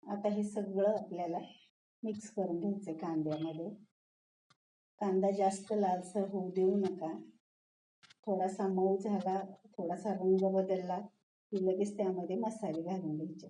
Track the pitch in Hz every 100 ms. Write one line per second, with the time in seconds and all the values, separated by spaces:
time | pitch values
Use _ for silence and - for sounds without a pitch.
0 | - 202 208 208 208 214 196 190 202 214
1 | - 175 175 175 208 - - _ _ _
2 | 220 208 - - 180 170 202 196 165 156
3 | 180 160 151 151 160 156 175 - - _
4 | _ _ _ _ _ _ _ _ _ _
5 | 208 190 196 196 196 196 - 208 190 180
6 | - 208 196 196 180 185 185 202 185 -
7 | 160 170 - - _ _ _ _ _ _
8 | - - - 185 185 - 196 185 190 196
9 | 208 196 185 190 190 - - - 170 185
10 | 208 196 185 190 190 190 190 185 180 185
11 | 208 _ _ _ _ 196 185 190 208 -
12 | 190 185 175 196 220 - 185 160 170 190
13 | 160 151 160 - -